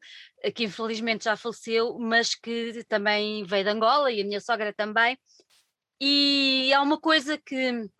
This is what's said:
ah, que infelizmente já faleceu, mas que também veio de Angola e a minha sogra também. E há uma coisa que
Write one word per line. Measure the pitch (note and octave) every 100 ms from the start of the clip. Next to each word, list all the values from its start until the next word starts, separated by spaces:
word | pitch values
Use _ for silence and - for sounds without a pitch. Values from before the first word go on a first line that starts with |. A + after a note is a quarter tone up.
| - - - _
ah, | G#3
que | G3+
infelizmente | A3 E3+ A3+ A3+ A3+ G#3+
já | A3+ F#3
faleceu, | A#3+ G#3 - A3+ A#3 A3
mas | A3+ A3+ A3+
que | - A3+ A#3 A#3 A#3 -
também | A3 G3+ G#3 G#3 G#3+
veio | F#3+ G3+
de | G3
Angola | G#3+ A3 C#4+ C#4
e | A3
a |
minha | G3+ G3+
sogra | - A3+ G#3
também. | G3+ G#3 G#3+ A#3 C4 _ _ _ _ _ _ _ _
E | C#4 C#4+ C#4+ C#4 C4+ C4 C4
há | C4+
uma | C#4+ D4+
coisa | D#4+ D#4 C4 D4+
que | - C4 C4 A#3+ G#3 -